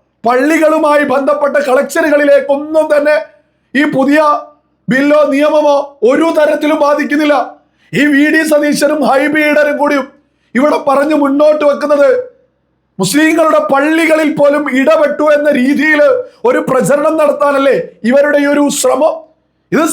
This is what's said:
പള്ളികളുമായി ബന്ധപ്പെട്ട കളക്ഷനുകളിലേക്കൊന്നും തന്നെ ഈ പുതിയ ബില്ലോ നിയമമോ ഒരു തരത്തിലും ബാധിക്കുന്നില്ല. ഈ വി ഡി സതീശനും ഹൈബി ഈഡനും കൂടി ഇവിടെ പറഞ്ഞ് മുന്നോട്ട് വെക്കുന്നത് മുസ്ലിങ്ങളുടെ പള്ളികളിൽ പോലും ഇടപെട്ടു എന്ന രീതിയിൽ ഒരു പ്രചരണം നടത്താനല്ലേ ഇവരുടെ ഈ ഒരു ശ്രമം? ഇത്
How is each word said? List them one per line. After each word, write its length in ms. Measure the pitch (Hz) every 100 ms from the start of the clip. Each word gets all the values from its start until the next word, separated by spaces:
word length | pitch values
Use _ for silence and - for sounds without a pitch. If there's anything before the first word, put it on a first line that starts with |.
| _ _ 226
പള്ളികളുമായി 800 | 254 285 320 311 311 302 294 285
ബന്ധപ്പെട്ട 420 | 262 277 294 285 285 277
കളക്ഷനുകളിലേക്കൊന്നും 1200 | 262 277 339 320 294 294 285 277 285 302 311 311
തന്നെ 240 | 294 294 302 - _ _ _ _ 254
ഈ 20 | 302 262
പുതിയ 240 | 269 302 302 294 - _ _ _ -
ബില്ലോ 280 | 262 285 302 294
നിയമമോ 420 | 269 302 302 294 285 285 - 220
ഒരു 180 | 294 330 320
തരത്തിലും 400 | 302 302 302 302 285
ബാധിക്കുന്നില്ല. 480 | 294 294 294 302 277 - - _ _ _
ഈ 100 | - 294
വി 120 | 277 302
ഡി 60 | 311 311
സതീശനും 480 | 294 294 277 294 302 233
ഹൈബി 320 | 269 294 302 302
ഈഡനും 280 | 294 294 269
കൂടി 160 | 285 285 262 _ _ _ _ 226
ഇവിടെ 200 | 294 320 -
പറഞ്ഞ് 280 | 269 294 302
മുന്നോട്ട് 420 | 277 285 302 302 294
വെക്കുന്നത് 400 | 277 285 294 277 247 - _ _ _ _ _ _ -
മുസ്ലിങ്ങളുടെ 600 | 190 294 320 320 311 311 302
പള്ളികളിൽ 580 | 277 294 320 320 311 311 302
പോലും 260 | 285 285 285 254
ഇടപെട്ടു 440 | 269 285 285 - 302
എന്ന 140 | 294 294 247
രീതിയിൽ 400 | 254 285 302 302 294 247 - _ 233
ഒരു 120 | 302 294
പ്രചരണം 460 | 254 196 285 302 320
നടത്താനല്ലേ 560 | 294 - 285 277 277 190 - - 220
ഇവരുടെ 280 | 277 285 285
ഈ 20 | 285
ഒരു 120 | 294 285 -
ശ്രമം? 340 | 254 254 311 - - _ _ _ -
ഇത് 100 | 240 320